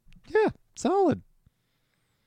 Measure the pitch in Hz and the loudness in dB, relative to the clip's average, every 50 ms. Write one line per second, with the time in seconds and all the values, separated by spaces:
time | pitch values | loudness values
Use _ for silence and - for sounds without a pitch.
0 | - - - - _ - 311 427 427 339 - - _ _ _ - - 254 359 403 | -14 -20 -20 -20 _ -2 0 0 0 0 -2 -6 _ _ _ -6 -4 -2 0 2
1 | 392 320 - - - _ _ _ _ _ _ _ _ _ _ _ _ _ _ _ | 2 0 0 -2 -8 _ _ _ _ _ _ _ _ _ _ _ _ _ _ _
2 | _ _ _ _ _ | _ _ _ _ _